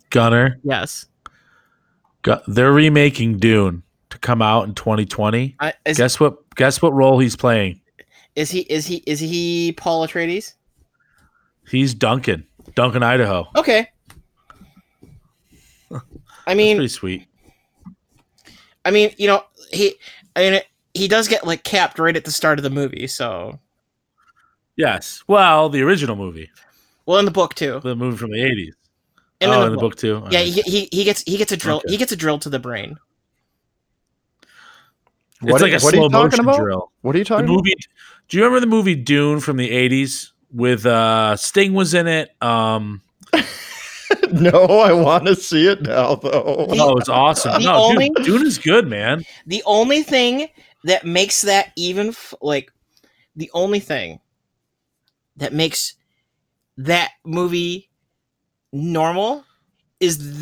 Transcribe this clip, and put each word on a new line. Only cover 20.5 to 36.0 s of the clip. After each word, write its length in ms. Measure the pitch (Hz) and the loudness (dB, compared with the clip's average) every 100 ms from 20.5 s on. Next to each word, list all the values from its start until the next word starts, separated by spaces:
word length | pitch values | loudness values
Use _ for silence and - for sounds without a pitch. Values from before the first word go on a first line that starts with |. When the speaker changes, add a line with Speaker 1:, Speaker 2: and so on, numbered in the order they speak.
| 190 - _ _ | 0 -4 _ _
Speaker 2:
he 140 | - 190 | -6 0
does 200 | 214 214 | 0 0
get, 180 | 220 170 | -2 -2
like, 180 | 165 | -6
capped 360 | - 202 175 - | -4 -2 -2 -2
right 160 | 165 165 | -2 -2
at 100 | 156 | -6
the 60 | |
start 280 | 151 160 147 | -4 -2 0
of 40 | |
the 60 | 139 | -2
movie, 380 | 139 139 - 131 | -4 -6 -8 -12
so. 520 | - 120 92 87 - _ _ _ _ _ _ _ _ _ _ _ - | -8 -8 -8 -10 -16 _ _ _ _ _ _ _ _ _ _ _ -4
Speaker 1:
Yes. 480 | 147 98 - - - | -2 -2 -8 -18 0
Well, 420 | 202 185 156 156 | 4 6 4 2
the 120 | 143 | 0
original 320 | 139 190 139 104 | 0 0 -2 -6
movie. 340 | 95 80 80 _ _ _ _ _ - | -10 -14 -20 _ _ _ _ _ 0
Speaker 2:
Well, 120 | 185 | 2
in 60 | 202 | 2
the 60 | |
book, 240 | 170 170 - | 0 -2 -2
too. 240 | 147 127 | -6 -6
Speaker 1:
The 120 | 127 120 | -8 -6
movie 220 | 123 113 | -6 -6
from 140 | 117 | -8
the 100 | 107 | -4
eighties. 320 | 131 113 82 - _ _ _ _ _ _ | -2 -2 -8 -16 _ _ _ _ _ _
Speaker 2:
And 120 | 190 | 2
Speaker 1:
Oh, 40 | 127 | 2
Speaker 2:
in 40 | |
the 40 | 117 | 2
Speaker 1:
in 40 | |
the 60 | 110 | 0
Speaker 2:
book. 140 | 113 | -4
Speaker 1:
book, 80 | - | -4
too? 140 | 113 107 101 | -4 -4 -2
Speaker 2:
Yeah, 100 | 175 | -2
Speaker 1:
All 60 | 175 | 0
right. 0 | |
Speaker 2:
he, 160 | 175 | -2
he, 280 | 214 202 190 | -2 -2 -2
he 120 | 180 | -2
gets, 180 | 202 202 - | -2 -2 -4
he 120 | 196 | -4
gets 140 | 214 | -2
a 60 | 180 | -4
drill, 200 | 165 151 | -4 -4
Speaker 1:
Okay. 120 | - | -4
Speaker 2:
he 60 | 202 | -4
gets 140 | 247 | -4
a 40 | 190 | -4
drill 240 | 156 147 | -4 -4
to 100 | 151 | -6
the 100 | 135 | -10
brain. 380 | 123 113 101 156 _ _ _ _ _ _ _ _ _ _ _ _ _ _ _ _ - _ _ _ _ _ _ _ | -8 -12 -12 -16 _ _ _ _ _ _ _ _ _ _ _ _ _ _ _ _ -20 _ _ _ _ _ _ _
Speaker 1:
It's 80 | 120 | 0
Speaker 3:
What 100 | 131 | 4
Speaker 1:
like 120 | 190 | 4
Speaker 3:
are, 20 | 151 | 4
Speaker 1:
a 20 | |
Speaker 3:
what 140 | 147 | 4
are 40 | |
you 40 | 156 | 4